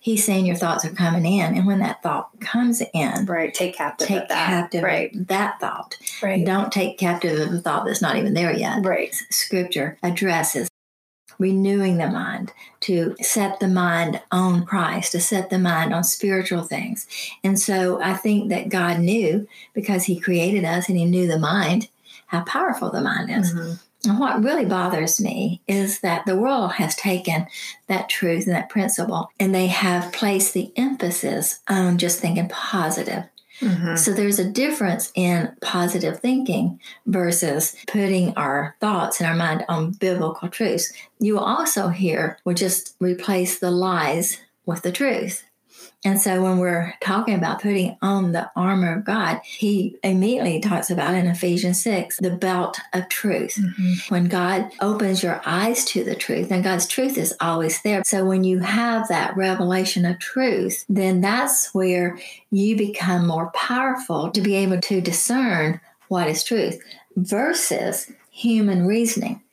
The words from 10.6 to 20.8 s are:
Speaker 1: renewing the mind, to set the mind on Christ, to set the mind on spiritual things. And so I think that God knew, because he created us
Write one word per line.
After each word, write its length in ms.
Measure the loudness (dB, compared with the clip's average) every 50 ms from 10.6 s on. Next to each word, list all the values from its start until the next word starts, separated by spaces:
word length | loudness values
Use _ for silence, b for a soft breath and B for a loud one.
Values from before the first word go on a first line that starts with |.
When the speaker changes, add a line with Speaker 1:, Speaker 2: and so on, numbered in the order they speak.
| -4 -4 _ _ _ _ _ _ _ _ _ _ _ -20 -4 _
Speaker 1:
renewing 580 | 0 2 2 2 2 4 2 2 2 2 2
the 120 | 2 2 0
mind, 440 | -2 -2 -4 -6 -6 -6 -8 -10 -12 B B B B B
to 380 | -2 0 0 2 2 0 -2 -4
set 380 | -2 -2 0 0 0 0 0 0
the 80 | 0
mind 540 | 2 2 2 2 2 2 0 0 0 -2 -6 -4 _
on 340 | 0 2 2 4 2 2 0
Christ, 480 | 0 0 -2 0 -2 -2 -4 -4 -2 -2
to 80 | -2
set 300 | 0 0 0 -2 -2 0
the 80 | 0 2
mind 340 | 2 2 2 2 0 0 0
on 120 | 0 0
spiritual 580 | 0 -2 0 0 0 0 0 0 0 -2 -4 -4
things. 440 | -4 -6 -6 -6 -6 -6 -8 -10 B B B B B B B B
And 160 | 2 2 2
so 420 | 2 2 2 2 2 2 0 0
I 140 | 0 -2 -2
think 340 | 0 2 2 2 2 2 0
that 180 | -2 -2 -2 -2
God 320 | 0 0 2 2 2 2
knew, 480 | 4 4 4 4 2 2 2 2 0 B B B B B B
because 300 | -6 -2 0 0 0 2
he 160 | 0 -2 0
created 440 | 0 0 2 2 2 2 2 2 2
us 240 | 0 0 -2